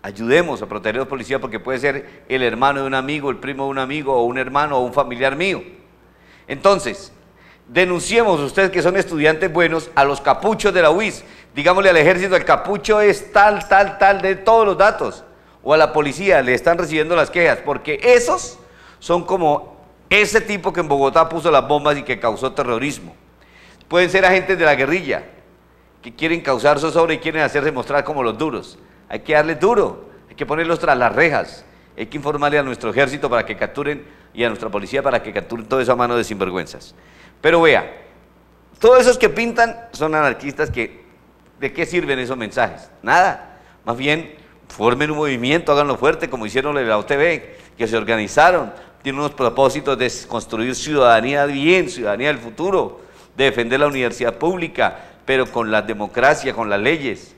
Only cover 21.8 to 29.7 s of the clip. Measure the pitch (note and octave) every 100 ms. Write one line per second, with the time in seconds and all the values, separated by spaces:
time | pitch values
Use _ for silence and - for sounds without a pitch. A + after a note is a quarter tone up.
21.8 | C#3+ D3 A#2+ A#2 A#2 G#2+ C3 A#2+ B2 A2+
22.8 | C#3 A#2 E2+ - _ _ _ _ - _
23.8 | _ F3 F3+ F#3+ F3+ F#3+ F#3 F#3 D#3+ C3+
24.8 | C3+ F3+ D3 F#2 - - _ _ _ _
25.8 | _ _ A#2+ - D#3+ E3 C#3+ B2+ C#3 D3
26.8 | D#3+ D#3 E3 D#3 D#3+ D#3+ C#3 D3 C#3+ C3
27.8 | A#2 C#3+ C#3 D3 A#2 A2 D#3 A2 - -
28.8 | - _ _ G#2+ - D3+ D#3 D#3+ F#3+